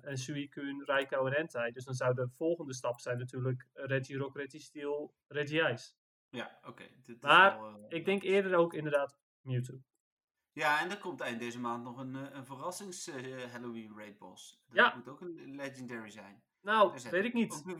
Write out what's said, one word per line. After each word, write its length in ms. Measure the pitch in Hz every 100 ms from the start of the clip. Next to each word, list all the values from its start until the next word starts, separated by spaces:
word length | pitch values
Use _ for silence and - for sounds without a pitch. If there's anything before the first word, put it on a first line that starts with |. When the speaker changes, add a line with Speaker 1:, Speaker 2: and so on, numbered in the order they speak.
Speaker 1:
en 160 | 147 131
Suicune, 680 | 143 143 143 147 139 139
Raikou 460 | 139 139 135 139 131
en 60 | 147
Entei. 360 | 165 120 117
Dus 120 | 123
dan 100 | 127
zou 200 | 131 127
de 140 | 127 123
volgende 460 | - 160 170 147
stap 260 | 131 131 120
zijn 180 | 127 123
natuurlijk, 500 | 127 131 127 127 -
eh, 120 | - 135
Regirock, 500 | 135 131 135 139 139
Registeel, 800 | 139 156 147 151 143 147 147 _ _
Regice. 640 | 139 147 156 151 117 - _ _ _ _
Speaker 2:
Ja, 300 | 123 - -
oké. 220 | - - - -
Dit 120 | - 117
is 60 |
Speaker 1:
Maar 380 | 143 165 196 110
Speaker 2:
wel, 80 | 107
eh, 60 | 107 104 165
Speaker 1:
ik 60 |
denk 180 | 160 196
Speaker 2:
logisch. 140 | 190 196
Speaker 1:
eerder 200 | 190 175
ook 180 | 170
inderdaad 440 | 170 151 143 139 _ _ _
Mewtwo. 380 | 131 127 127 131 - _ _ _ _ _ _
Speaker 2:
Ja, 280 | 143 156 151
en 100 | 180
er 80 | 202
komt 220 | 185 139
eind 180 | 135 117
deze 220 | 120 120
maand 240 | 120 120
nog 120 | 123 120
een, 160 | 131
eh, 80 | 135 139
een 120 | 139 123
verrassings-, 640 | 131 165 180 202 - -
eh, 420 | 135 131 131 123
Halloween 420 | 120 123 113 110 107
Raid 220 | 107 101
Boss. 440 | 92 - - - _
Dat 100 | 117
Speaker 1:
Ja. 180 | 240
Speaker 2:
moet 140 | 127 131
ook 120 | 143
een 340 | 180 160 139
Legendary 560 | 139 139 131 123 117 107
zijn. 320 | 107 101 101 _ _
Speaker 1:
Nou, 300 | 196 220 190
Speaker 2:
Daar 100 | 135
zijn 120 | 127
Speaker 1:
weet 120 | 175
ik 80 | 233
niet. 200 | 240 185
Speaker 2:
ook 100 | 151
de 40 | 180